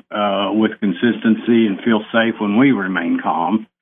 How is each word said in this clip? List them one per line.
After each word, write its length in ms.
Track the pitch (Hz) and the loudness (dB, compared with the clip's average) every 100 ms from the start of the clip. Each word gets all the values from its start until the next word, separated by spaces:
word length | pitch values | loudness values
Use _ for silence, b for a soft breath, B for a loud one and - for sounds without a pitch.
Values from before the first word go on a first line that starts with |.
| - | -10
uh, 400 | - 104 98 101 | -4 -2 -2 -2
with 200 | 104 110 - | 0 0 0
consistency 840 | 104 87 120 104 117 110 - 117 113 | -4 0 0 0 0 0 2 2 2
and 120 | 92 | 0
feel 180 | 120 110 - | 0 0 0
safe 220 | 117 113 110 | -2 0 -2
when 180 | 104 104 | -2 2
we 140 | 139 | 2
remain 480 | 113 92 92 85 87 | 2 -2 -4 -2 -2
calm. 440 | 104 80 85 107 - _ | -2 -2 0 -2 -4 _